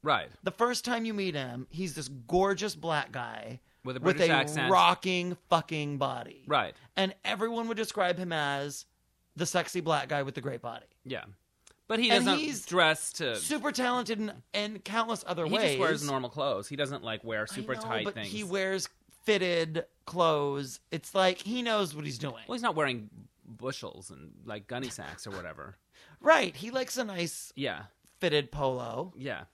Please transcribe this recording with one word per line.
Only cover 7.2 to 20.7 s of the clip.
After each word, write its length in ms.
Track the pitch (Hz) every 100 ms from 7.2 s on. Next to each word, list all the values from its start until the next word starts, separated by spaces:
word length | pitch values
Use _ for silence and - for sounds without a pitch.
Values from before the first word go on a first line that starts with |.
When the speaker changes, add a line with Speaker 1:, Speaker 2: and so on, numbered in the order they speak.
| 196
Speaker 2:
everyone 420 | 208 226 233 233
would 100 | 220
describe 400 | 220 - 180 180
him 140 | 185
as 540 | 165 147 139 143 143 - _ _ _ _ -
the 100 | 165
sexy 360 | 185 165 180
black 260 | 160 151 135
guy 140 | 147
with 120 | 139 139
the 60 |
great 200 | 131 123
body. 240 | 120 117 - _
Speaker 1:
Yeah. 220 | 131 127 - 98 _ _ - _ _
But 120 | 226
he 100 | 233
Speaker 2:
And 160 | 233 247
Speaker 1:
doesn't 140 | 190
Speaker 2:
he's 260 | 311 247 -
Speaker 1:
dress 460 | 175 160 156 -
to 220 | - 147 110
Speaker 2:
super 340 | - 302 277
talented 460 | 247 247 247 233 220
in, 220 | 214 - -
in 260 | 202 208 214
countless 440 | - 214 226 220 -
other 180 | 175 160
Speaker 1:
He 60 |
Speaker 2:
ways. 100 | - 196
Speaker 1:
just 80 | 135
wears 240 | 131 156 143
normal 200 | 135 123
clothes. 380 | 127 139 101 -
He 60 | 143
doesn't, 260 | 143 143
like, 200 | 113 110 113
wear 200 | 110 110
super 280 | - 107
Speaker 2:
I 20 | 127
know, 60 |
Speaker 1:
tight 240 | 113 113 107
Speaker 2:
but 80 | 113
Speaker 1:
things. 120 | 107
Speaker 2:
he 140 | 202 202
wears 420 | 190 190 190 - _ _ - -
fitted 600 | 208 180 175 165 160 - _ -
clothes. 720 | 170 165 151 143 143 135